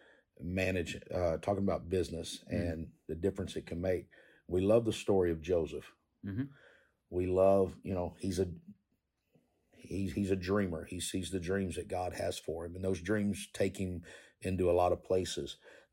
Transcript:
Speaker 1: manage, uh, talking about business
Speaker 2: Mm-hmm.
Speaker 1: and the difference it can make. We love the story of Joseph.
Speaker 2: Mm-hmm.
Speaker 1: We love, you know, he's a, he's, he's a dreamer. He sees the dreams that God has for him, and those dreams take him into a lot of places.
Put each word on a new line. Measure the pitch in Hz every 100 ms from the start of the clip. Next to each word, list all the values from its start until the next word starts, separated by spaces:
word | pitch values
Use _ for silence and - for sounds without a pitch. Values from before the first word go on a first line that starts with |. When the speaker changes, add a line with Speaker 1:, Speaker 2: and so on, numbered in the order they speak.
| - _ _ -
Speaker 1:
manage, | 85 92 92 92 80 - -
uh, | 92 87 80
talking | - 98
about | 98 80 82
business | 92 85 82 82 - -
Speaker 2:
Mm-hmm. | 90
Speaker 1:
and | 85 80 80 - -
the | 82
difference | 95 92 90 -
it | -
can | 85
make. | 92 87 - - - _ -
We | 90
love | 95 113
the | 113
story | - - 98 87
of | 80
Joseph. | 78 87 76 69 - _ _ _
Speaker 2:
Mm-hmm. | 101 98 139 - - - _ _ -
Speaker 1:
We | 90 92
love, | 92 95 98 92 -
you | -
know, | 92 87 -
he's | 98 87
a, | 90 82 - - _ _ _ _ _ _ _ _ _
he's, | _ - 90 95
he's | 104 98
a | 95
dreamer. | 90 104 95 80
He | 82 90
sees | - 95 87
the | 92
dreams | 85 98 95 87
that | 87
God | 92 90
has | - 87 -
for | - 80
him, | 85 90
and |
those | 92 90
dreams | 85 107 101 92 -
take | - 98 -
him | 92 87 - - - _
into | 95 92 90
a |
lot | 87 90
of | 87
places. | - 92 85 - 71 - - - _